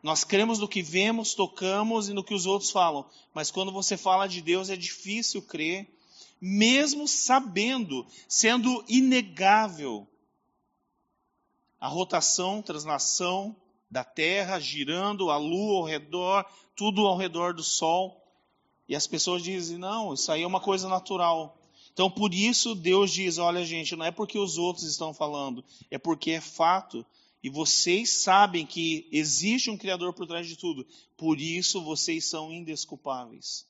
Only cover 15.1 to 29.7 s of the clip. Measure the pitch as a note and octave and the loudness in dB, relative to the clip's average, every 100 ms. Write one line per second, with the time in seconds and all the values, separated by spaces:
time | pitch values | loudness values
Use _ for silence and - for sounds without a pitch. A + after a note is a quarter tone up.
15.1 | G#3 F3+ D3 D3+ F3+ G#3+ G3 D#3+ D#3 D3 | -2 0 0 0 -2 0 0 0 -6 -6
16.1 | E3+ F3+ G3 F#3 - _ - G#3 G3 G3+ | -6 0 0 0 -14 _ -4 -2 4 4
17.1 | F#3 F#3+ E3+ F3 E3+ D3+ - D#3+ F3 F#3+ | 4 -2 -2 -2 -2 -4 0 0 0 -2
18.1 | - _ _ _ _ _ _ _ C#3+ - | -10 _ _ _ _ _ _ _ -6 -4
19.1 | D#3+ F3+ F3+ E3+ F#3+ E3+ E3+ F#3 A3 G#3 | -2 -2 -2 -4 -6 -6 -8 -6 -6 -6
20.1 | C3+ - D#3+ F3 F#3 G#3 F#3+ F#3 F#3 F#3 | -6 -2 -2 0 -2 0 -2 0 -4 -2
21.1 | F#3+ E3+ E3 D#3 - _ _ - - F#3 | 0 2 2 -4 -14 _ _ -16 2 2
22.1 | F#3 G#3 F3 G#3+ A#3+ A#3 G#3 E3 F#3+ G3 | 4 0 4 2 4 0 0 4 6 6
23.1 | F3+ F#3 E3 F3 F3 E3+ E3 D#3 E3+ D#3+ | 2 -2 2 0 0 -2 -4 -6 -4 -4
24.1 | E3+ G#3 G#3 G3 D#3+ F3 E3+ E3 C#3+ D#3+ | -4 -4 -2 -2 0 -2 -2 -6 -6 -6
25.1 | D3+ D3+ D3 C#3 B2 - - - C3+ - | -4 -4 -2 -6 -8 -12 -20 -12 -8 -4
26.1 | D#3 - D#3+ D3+ - E3 F#3 F#3+ A#2+ A#2 | -2 -2 -4 -6 2 4 4 0 -14 -14
27.1 | _ _ _ C3+ C#3+ D#3 - F3 F#3 A3+ | _ _ _ -10 -2 0 2 4 2 2
28.1 | - - F#3+ G3+ F3 D3+ - E3 D#3 - | 0 4 6 6 2 -4 -4 -2 -2 -2
29.1 | D3+ D3+ C#3 F#3 B3 B3 | -2 0 0 2 2 0